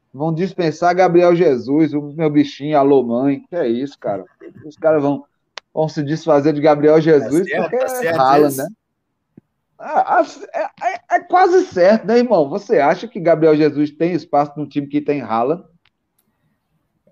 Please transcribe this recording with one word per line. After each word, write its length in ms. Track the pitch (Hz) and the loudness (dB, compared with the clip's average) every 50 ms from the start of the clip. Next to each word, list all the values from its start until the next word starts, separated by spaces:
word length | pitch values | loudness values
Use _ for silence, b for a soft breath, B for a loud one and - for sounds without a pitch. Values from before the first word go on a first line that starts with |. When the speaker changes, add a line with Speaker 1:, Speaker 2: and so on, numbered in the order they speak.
| _ _ - | _ _ -12
Speaker 1:
Vão 200 | 135 151 165 160 | -8 -6 -6 -4
dispensar 600 | 160 196 185 - 180 170 156 147 - 175 175 175 | -4 -6 -6 -4 -4 -4 -4 -2 0 0 0 2
Gabriel 420 | 190 185 180 170 175 175 175 170 | 2 2 4 4 4 4 4 4
Jesus, 580 | 170 180 156 131 117 104 127 143 160 160 139 139 | 4 2 2 2 0 -2 -2 0 0 0 0 -2
o 80 | 147 | -6
meu 280 | 147 143 143 165 160 151 | -8 -8 -6 -4 -4 0
bichinho, 480 | 147 147 139 - - - 143 151 147 | 0 0 0 0 -4 -10 -6 -2 0
alô 240 | 143 139 143 143 135 | 2 2 4 4 2
mãe. 400 | 120 117 117 123 139 143 139 135 - _ | 2 0 -2 -2 -2 -2 -2 -4 -8 _
Que 60 | 180 | -6
é 120 | 170 143 | -4 -4
isso, 300 | 117 117 120 139 139 - | -4 -4 -4 -6 -10 -12
cara? 280 | - - 110 98 95 92 - _ _ - - - - - | -10 -8 -6 -6 -8 -10 -14 _ _ -20 -20 -20 -20 -20
Os 100 | 151 - | -20 -10
caras 260 | _ - 160 156 151 | _ 0 0 2 2
vão, 240 | 139 143 143 - - _ _ _ _ _ _ - - _ - | 0 -2 -2 -4 -8 _ _ _ _ _ _ -20 -20 _ -6
vão 140 | 156 156 | -4 -4
se 160 | 151 - 160 143 | -4 -4 -6 -6
desfazer 500 | 139 160 160 - 165 147 143 139 160 151 | -4 -6 -4 0 2 2 2 2 0 0
de 80 | 147 | 2
Gabriel 340 | 143 156 147 147 147 151 156 | 2 2 2 4 4 4 4
Speaker 2:
Tá 40 | 160 | 4
Speaker 1:
Jesus 480 | 151 165 156 139 120 123 143 175 196 | 4 4 2 2 2 0 -2 -2 -2
Speaker 2:
certo, 140 | - 147 180 | -2 -4 -6
Speaker 1:
porque 160 | 170 - 233 | -4 -4 -4
Speaker 2:
tá 80 | 254 262 | -4 -4
Speaker 1:
é 20 | |
Speaker 2:
certo 320 | 254 - - 160 165 165 165 | -4 -6 -6 -4 -2 0 0
Speaker 1:
Haaland, 340 | 165 131 139 147 151 - 135 | 2 4 4 4 2 2 0
Speaker 2:
isso. 100 | 131 147 | -4 -8
Speaker 1:
né? 60 | 185 - _ _ _ _ _ _ _ _ _ _ _ _ - _ _ _ _ _ _ _ - 220 | -10 -12 _ _ _ _ _ _ _ _ _ _ _ _ -20 _ _ _ _ _ _ _ -18 -10
É, 760 | 269 302 - - - 196 349 294 - - - - - - - | -4 -2 -2 0 0 0 0 0 -2 -6 -18 -16 -10 -8 -8
é, 40 | 311 | -8
é, 520 | - - - 302 359 370 - _ - 349 | -8 -10 -8 -8 -8 -8 -8 _ -4 -4
é 40 | 359 | -4
quase 440 | 370 - 349 359 381 349 359 370 - | -2 0 2 2 4 4 4 2 0
certo, 400 | - 196 185 175 196 226 220 180 | 0 0 2 4 4 4 2 0
né, 140 | 196 233 240 | 0 0 0
irmão? 280 | 240 247 208 165 143 135 | 2 2 2 0 0 0
Você 260 | 170 202 - - 220 | -4 -8 -4 -2 0
acha 300 | 151 139 156 170 - - | 2 2 2 0 -2 -6
que 120 | - - - | -12 -10 -2
Gabriel 360 | 160 170 160 156 165 156 156 | 0 0 2 4 4 4 4
Jesus 340 | 147 156 147 131 143 151 143 | 4 2 0 0 -2 -4 -4
tem 240 | 143 - 165 175 175 | -4 -4 -2 -2 -2
espaço 400 | 147 - - 147 143 147 143 - | -4 -4 -2 -2 -2 -2 -2 -6
num 140 | 151 147 - | -12 -12 -8
time 160 | - 147 139 | -8 -8 -6
que 160 | 139 147 147 | -4 -6 -4
tem 200 | 147 147 147 143 | -4 -4 -4 -6
Haaland? 420 | 117 107 110 113 120 139 170 185 - _ _ _ _ _ _ _ _ _ _ _ _ _ _ _ _ _ _ _ _ _ _ _ _ _ _ _ _ _ | -6 -4 -4 -2 -2 -2 -4 -6 -10 _ _ _ _ _ _ _ _ _ _ _ _ _ _ _ _ _ _ _ _ _ _ _ _ _ _ _ _ _